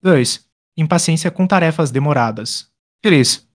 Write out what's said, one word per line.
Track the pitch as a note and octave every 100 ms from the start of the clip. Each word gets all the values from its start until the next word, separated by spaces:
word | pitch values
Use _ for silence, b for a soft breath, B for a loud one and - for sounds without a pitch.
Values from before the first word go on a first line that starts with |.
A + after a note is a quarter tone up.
Dois. | F#3 D#3 A#2+ - _ _ _ -
Impaciência | D#3 F3 - D#3+ F3
com | - F#3
tarefas | F#3+ E3 D#3+ D3+
demoradas. | B2 C#3+ C#3 A#2 G#2+ A2+ - - _ _ _
Três. | G#3+ D#3+ A#2+ - _